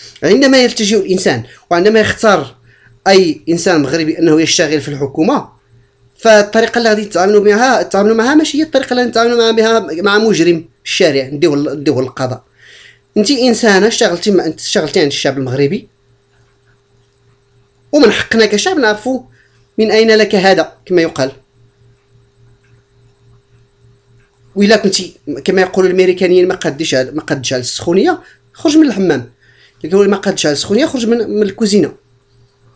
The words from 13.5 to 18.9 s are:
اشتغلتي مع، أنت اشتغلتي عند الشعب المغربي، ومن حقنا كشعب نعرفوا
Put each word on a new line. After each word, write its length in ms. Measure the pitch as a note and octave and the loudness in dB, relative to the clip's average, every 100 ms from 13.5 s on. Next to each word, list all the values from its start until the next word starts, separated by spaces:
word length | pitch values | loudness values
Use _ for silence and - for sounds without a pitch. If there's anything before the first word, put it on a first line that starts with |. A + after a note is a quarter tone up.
| A3+ A3+ F#3+ A3 | 2 2 2 2
اشتغلتي 440 | - G#3+ F3 G#3+ | 0 -2 -2 0
مع، 160 | F#3 D#3 | 0 -2
أنت 140 | D#3 | -8
اشتغلتي 400 | - G3+ D#3 F#3+ | -4 -4 -2 0
عند 80 | D3 | -2
الشعب 300 | - D3 C3+ | -2 -4 -4
المغربي، 500 | C3 C3 C#3+ G3+ - _ _ _ _ _ _ _ _ _ _ _ _ _ _ _ _ _ _ _ - | -6 -2 -2 -2 -10 _ _ _ _ _ _ _ _ _ _ _ _ _ _ _ _ _ _ _ -2
ومن 200 | D4+ A3+ | 2 4
حقنا 340 | - - A3+ G#3+ | 2 -4 0 0
كشعب 320 | G#3 F#4 F4+ | 0 -2 0
نعرفوا 440 | A3 | 0